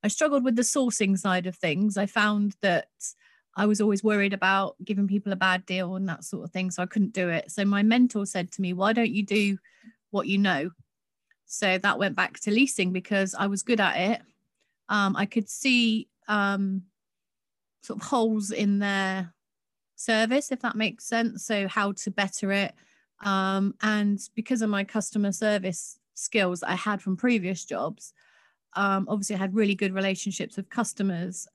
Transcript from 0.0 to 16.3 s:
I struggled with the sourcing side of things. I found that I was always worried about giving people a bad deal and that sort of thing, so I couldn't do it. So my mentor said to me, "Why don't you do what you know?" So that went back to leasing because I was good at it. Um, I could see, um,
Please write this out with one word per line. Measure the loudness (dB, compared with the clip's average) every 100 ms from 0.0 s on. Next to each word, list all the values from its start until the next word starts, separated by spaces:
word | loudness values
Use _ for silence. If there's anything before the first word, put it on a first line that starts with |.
I | -2
struggled | 2 2 4
with | 4 2
the |
sourcing | 2 2 2 2 2 2
side | 2 0 0
of | -2
things. | 0 2 2 2
I | 0
found | 2 2 2 0 0
that | 2 2 -2 _ -14 -14 _ _ _ 0
I | 2
was | 4
always | 2 2
worried | 2 2 2
about | 2 2 2 0 -6
giving | -4 0 2
people | 0 -2
a | 0
bad | 2 2 0
deal | -4 -2 -4
and | -4
that | -6
sort | -8 -10
of | -8
thing, | -4 -4
so | -4
I | -2
couldn't | 2 0
do | 2 0
it. | 0 -4
So | -2
my | 0 4
mentor | 4 6 4 2 -4
said | -4 -6
to | -4
me, | -4
"Why | 0 2
don't | 2 2
you | 0
do | 0 0 0 -2 _ _ -20 _ _
what | -4 0
you | 2
know?" | 2 0 -4 -8 _ _ _ _ _ _ _
So | -2 0 2
that | 0 0
went | 0 0
back | -4 -4
to | -2
leasing | 2 2 2 0
because | -2 -2 0 0 -2
I | -2
was | -2
good | 0 2
at | 2 0
it. | 0 -2 -6 _ _ _ _ _ -4
Um, | 0 2 0
I | 0
could | -2 -4
see, | -4 2 4 4 0 -4 _
um, | -4